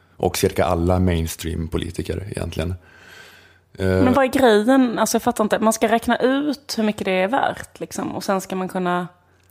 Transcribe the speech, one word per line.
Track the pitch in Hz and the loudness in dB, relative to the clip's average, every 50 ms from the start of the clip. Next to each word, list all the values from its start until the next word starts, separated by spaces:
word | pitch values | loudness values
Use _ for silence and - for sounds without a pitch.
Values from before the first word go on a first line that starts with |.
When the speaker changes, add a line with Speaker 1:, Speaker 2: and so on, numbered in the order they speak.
| _ _ _ - | _ _ _ -2
Speaker 1:
och | - 90 - - | -2 -2 -2 0
cirka | - - - - 90 | 0 0 2 2 0
alla | 76 90 85 85 87 92 90 | 0 2 0 2 2 2 2
mainstream-politiker | 92 92 85 82 82 82 - - - 80 82 85 82 80 82 85 85 87 85 - - - 87 - 98 101 | 2 2 2 0 -2 -4 -6 -8 -8 -8 -6 -6 -6 -6 -6 -6 -6 -6 -8 -10 -8 -6 -6 -8 -8 -10
egentligen. | 85 82 87 85 82 85 80 87 92 90 _ - - - - - - - - - - - - _ _ _ _ _ _ - | -8 -8 -8 -8 -6 -6 -6 -6 -6 -8 _ -20 -20 -20 -20 -20 -20 -20 -20 -20 -20 -20 -20 _ _ _ _ _ _ -4
Eh, | 95 95 | 0 2
Speaker 2:
Men | 92 92 - 254 247 | 4 4 4 4 4
vad | 277 262 | 4 2
är | 262 | 2
grejen? | 262 269 254 240 214 208 214 240 269 269 254 240 214 214 | 2 4 4 6 6 6 4 4 4 4 4 2 2 0
Alltså, | 220 - - | -2 0 0
jag | 226 | 0
fattar | - 247 240 - 214 | 0 0 0 0 0
inte. | 202 - 185 | 0 0 2
Man | 214 220 220 | 2 2 2
ska | - - 214 | 2 2 2
räkna | 220 233 - 247 233 - | 2 2 2 0 0 2
ut | - 254 269 277 294 302 254 - _ - - - | 2 0 0 0 0 -2 -4 -6 _ -10 -4 -2
hur | 214 | -2
mycket | 214 208 - 196 | -2 -2 -2 -2
det | 196 | -2
är | 190 185 185 196 | 0 0 0 0
värt, | 254 269 - - - - - - _ - | 0 0 0 0 -2 -6 -12 -16 _ -14
liksom. | 170 - - - - - - | -14 -10 -8 -8 -8 -6 -6
Och | - 185 | -8 -4
sen | - 196 190 | -2 -2 -2
ska | 185 - 190 | -2 -4 -6
man | 185 185 180 | -6 -6 -4
kunna | - 185 185 180 180 180 175 170 - _ _ _ _ _ _ _ | -4 -4 -2 -2 -2 -2 -4 -6 -12 _ _ _ _ _ _ _